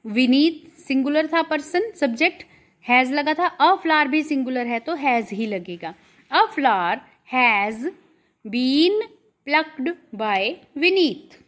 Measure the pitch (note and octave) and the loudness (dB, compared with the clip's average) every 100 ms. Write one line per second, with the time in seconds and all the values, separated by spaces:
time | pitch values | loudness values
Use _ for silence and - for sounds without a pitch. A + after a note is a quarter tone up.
0 | A3+ G#3+ B3+ C4+ D#4+ D#4 - - - C4+ | -2 0 4 4 2 0 -18 -20 -4 -2
1 | C4+ D4+ D#4 E4 D#4+ D4+ C#4+ F4+ A4+ - | 0 0 0 -2 0 -4 -2 -2 -4 -2
2 | C4+ A3+ E4+ - - _ _ _ - B3 | -4 0 -2 -2 -20 _ _ _ 0 2
3 | B3+ C#4+ D4 D#4 F4 - D4+ F#4+ E4 D4+ | 2 -2 -2 0 -2 2 2 2 2 2
4 | C#4+ D4+ D4+ C#4 B3+ B3+ A#3+ A#3 A#3 E4 | 2 0 0 -4 -2 -4 -4 -6 -6 -2
5 | C4+ A#3 G#3+ G3+ A3 G3 F3 F3 D#3+ F3 | 0 0 -2 -6 -4 -6 -8 -12 -12 -14
6 | _ _ _ D4+ A4 - C4+ G3 F3 A#3 | _ _ _ 0 2 2 2 2 0 -2
7 | - _ _ B3+ A#3+ G#3 G#3 A3 D4 - | -8 _ _ 2 2 2 0 -4 -8 -10
8 | _ _ _ _ G#3+ A#3+ B3+ C#4+ F4 G#4+ | _ _ _ _ -8 -2 0 4 2 2
9 | A4 - _ _ - D4+ D#4 - C4+ F4 | -4 -12 _ _ -2 0 -2 -6 -6 -6
10 | _ G3+ G#3+ G3 G#3 F4+ _ C#4+ E4+ F#4+ | _ -8 -2 0 -2 -6 _ -2 0 2
11 | D#4 F#3 - - | 2 -2 -14 -20